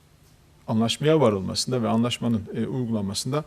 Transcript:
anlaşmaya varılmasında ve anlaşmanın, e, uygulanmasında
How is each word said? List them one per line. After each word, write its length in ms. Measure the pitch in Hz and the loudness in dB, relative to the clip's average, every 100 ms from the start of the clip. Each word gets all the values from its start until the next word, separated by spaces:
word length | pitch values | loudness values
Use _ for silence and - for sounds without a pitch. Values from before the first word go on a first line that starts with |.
| _ _ _ _ _ _ - | _ _ _ _ _ _ -2
anlaşmaya 540 | 113 113 - 147 160 | 0 0 2 2 6
varılmasında 640 | 127 101 92 98 - 127 | 6 4 -2 -4 -2 -2
ve 40 | 110 | 0
anlaşmanın, 540 | 113 120 117 120 113 95 - | 2 0 -2 -2 -2 -2 -6
e, 100 | 113 | -4
uygulanmasında 800 | 135 120 113 98 95 - 143 | -4 -2 -2 -4 -4 -4 -4